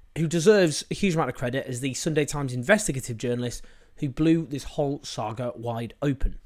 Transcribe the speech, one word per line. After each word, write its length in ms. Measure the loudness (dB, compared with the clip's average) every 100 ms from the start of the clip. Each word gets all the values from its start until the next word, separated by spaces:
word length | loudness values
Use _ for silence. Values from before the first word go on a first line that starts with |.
| -14 -4
who 100 | 0
deserves 560 | 4 6 8 6 2 -6
a 20 |
huge 220 | -2 0 2
amount 140 | -2
of 60 | -2
credit 280 | -4 -4 -4
as 140 | -4
the 140 | -4
Sunday 320 | -2 -2 0 0
Times 260 | -2 -4
investigative 680 | -4 2 2 2 -4 -4 -6
journalist 460 | -2 -2 -4 -6 -14 -20 -20 -6
who 100 | -6
blew 360 | 2 4 4 2
this 200 | -8 -8
whole 360 | -2 -2 -2
saga 520 | -8 -6 -6 -4 -6 -6
wide 380 | -6 -6 -6 -4
open. 380 | -2 2 0 0